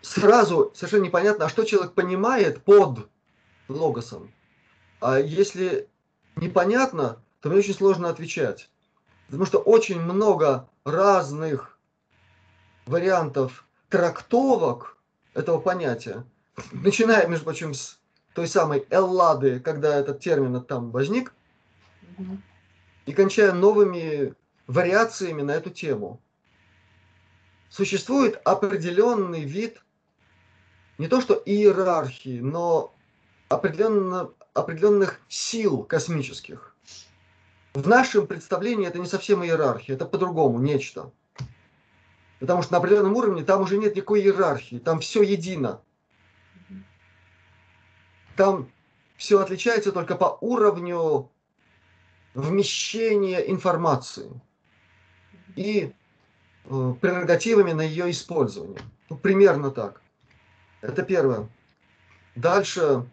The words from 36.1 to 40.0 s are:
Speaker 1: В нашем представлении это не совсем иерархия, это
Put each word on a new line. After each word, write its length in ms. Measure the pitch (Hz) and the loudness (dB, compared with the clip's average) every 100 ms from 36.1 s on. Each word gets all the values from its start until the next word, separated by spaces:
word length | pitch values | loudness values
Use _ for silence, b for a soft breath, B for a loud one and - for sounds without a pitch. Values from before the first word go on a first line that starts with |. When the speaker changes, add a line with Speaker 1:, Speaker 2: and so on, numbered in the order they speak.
| 165 131 - - - - _ B B B B _ _ _ _ _ | -6 -6 -12 -18 -20 -20 _ B B B B _ _ _ _ _
Speaker 1:
В 140 | 139 143 | -6 4
нашем 400 | 240 254 214 - | 4 6 2 0
представлении 600 | 180 - 180 208 226 185 | -8 -6 -4 -2 -2 -4
это 120 | 175 | -6
не 80 | 175 | -6
совсем 360 | 190 - 196 | -6 0 0
иерархия, 520 | 170 160 143 113 - | 2 0 0 -2 -6
это 100 | 135 | -8